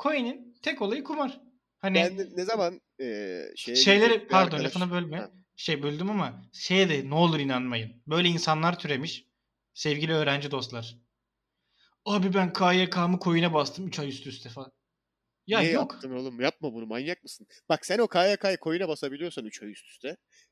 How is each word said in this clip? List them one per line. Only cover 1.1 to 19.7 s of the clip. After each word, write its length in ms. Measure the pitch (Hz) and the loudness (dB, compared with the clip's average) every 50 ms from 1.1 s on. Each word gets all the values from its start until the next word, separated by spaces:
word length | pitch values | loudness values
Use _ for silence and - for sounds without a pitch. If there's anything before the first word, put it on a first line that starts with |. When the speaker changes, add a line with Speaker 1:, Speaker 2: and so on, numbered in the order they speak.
| 311 311 285 262 - - - _ _ _ _ _ _ _ | -4 -4 -4 -4 -4 -8 -16 _ _ _ _ _ _ _
Speaker 1:
Hani 160 | - 196 190 | -2 2 2
Speaker 2:
Ben 220 | 196 185 180 185 190 | 4 4 2 0 -2
de 100 | 196 180 - | -6 -6 -6
ne 80 | 180 180 | -6 -4
zaman, 360 | 185 226 220 190 170 185 - - _ _ - | -2 0 0 0 0 -2 -6 -12 _ _ -10
e, 40 | 131 123 110 104 104 95 92 87 73 50 50 | -8 -6 -6 -6 -6 -6 -8 -8 -10 -10 -12
şeye 200 | - - - 120 | -12 -8 -2 2
Speaker 1:
şeyleri, 280 | 127 131 196 196 202 220 | 4 6 8 8 8 8
Speaker 2:
gidecek 200 | 233 233 214 - | 6 6 4 2
bir 60 | - | 2
Speaker 1:
pardon, 280 | 175 190 190 170 160 147 | 4 4 4 4 2 -2
Speaker 2:
arkadaş 180 | 151 156 - | -2 -2 -2
Speaker 1:
lafını 160 | 185 180 180 | -2 -2 -2
bölme. 260 | 175 180 175 160 151 170 | -2 -2 -4 -4 -6 -8
Speaker 2:
Ha. 140 | 202 190 - - _ _ _ | -10 -12 -16 -20 _ _ _
Speaker 1:
Şey, 280 | - - - 160 139 139 | -8 -4 -4 -2 -2 -2
böldüm 260 | 143 147 151 175 196 | -4 -4 -2 -2 -2
ama 320 | 214 202 170 127 113 113 - - - | -2 -2 -2 -4 -6 -10 -16 -20 -16
şeye 360 | - - - 180 190 190 180 | -10 -4 0 2 4 4 4
de 200 | 160 139 135 135 | 2 0 -2 0
ne 60 | 143 | 2
olur 240 | 160 170 170 160 151 | 4 4 6 4 2
inanmayın. 640 | 143 139 135 127 127 127 120 113 113 113 - - _ - | 0 0 0 0 -2 -2 -2 -4 -4 -6 -10 -14 _ -2
Böyle 200 | 151 170 175 175 | 0 2 4 2
insanlar 520 | 170 160 - - 156 156 160 170 175 170 | 2 2 2 2 2 2 2 0 0 0
türemiş. 460 | - 156 147 127 143 165 - - - _ _ _ _ _ _ _ _ _ _ | -2 -4 -4 -4 -4 -6 -10 -12 -14 _ _ _ _ _ _ _ _ _ _
Sevgili 400 | - - 156 147 147 151 160 165 | -6 -4 -2 -2 0 0 0 0
öğrenci 380 | 156 151 143 139 143 143 143 | 2 2 2 0 0 -2 -4
dostlar. 460 | 143 135 117 113 123 117 113 - - - _ _ _ _ _ _ _ _ _ _ _ _ _ _ _ _ _ _ _ _ _ | -4 -6 -6 -6 -8 -10 -12 -12 -14 -20 _ _ _ _ _ _ _ _ _ _ _ _ _ _ _ _ _ _ _ _ _
"Abi 280 | - 202 208 185 196 185 | 0 2 2 2 2 4
ben 200 | 196 185 175 175 | 2 2 2 2
K 200 | - 196 180 180 | 2 4 4 4
Y 160 | 185 185 180 | 4 2 2
K'mı 300 | 185 180 175 175 185 180 | 0 0 0 2 0 0
coin'e 320 | - 175 170 165 170 175 165 | 2 2 2 4 4 4 4
bastım 340 | 151 143 135 - - 190 180 | 2 0 0 -2 -8 -10 -8
üç 120 | - - | -6 -6
ay 100 | 147 143 | -6 -6
üst 180 | 123 - - 139 | -8 -10 -12 -14
üste." 220 | 120 - - 117 | -14 -14 -16 -16
falan. 220 | 117 135 135 131 - _ _ _ _ _ _ _ _ _ _ _ _ _ _ - | -16 -16 -16 -16 -20 _ _ _ _ _ _ _ _ _ _ _ _ _ _ -2
Ya 120 | 202 226 | 0 2
Speaker 2:
Niye 120 | 175 165 | 4 4
Speaker 1:
yok. 200 | 165 269 - - - | 4 2 0 -2 -4
Speaker 2:
yaptın 180 | - - 131 | -10 -12 -8
oğlum? 300 | 131 127 131 135 123 117 | -8 -6 -6 -6 -4 -2
Yapma 320 | 127 143 - _ 160 147 113 | 0 0 0 _ -6 -8 -6
bunu, 120 | 117 113 | -8 -8
manyak 380 | 110 110 117 135 151 180 - - | -6 -6 -6 -4 -6 -6 -8 -10
mısın? 240 | - - - - - - - _ - | -14 -18 -18 -20 -20 -20 -14 _ -2
Bak 160 | 160 151 - | -2 0 0
sen 120 | - 185 220 | 0 0 2
o 80 | 240 208 | 2 2
K 200 | - 180 180 196 | 4 4 4 4
Y 80 | 208 196 | 4 2
K'yı 200 | - 196 190 165 - | 0 0 -2 -2 -2
coin'e 240 | 160 160 175 196 170 | -2 -2 -2 -2 -4
basabiliyorsan 580 | 156 139 - 139 131 143 160 175 - - 117 | -4 -4 -6 -6 -6 -6 -8 -8 -8 -8 -10
üç 180 | 110 - - - | -10 -12 -12 -14
ay 80 | 104 | -14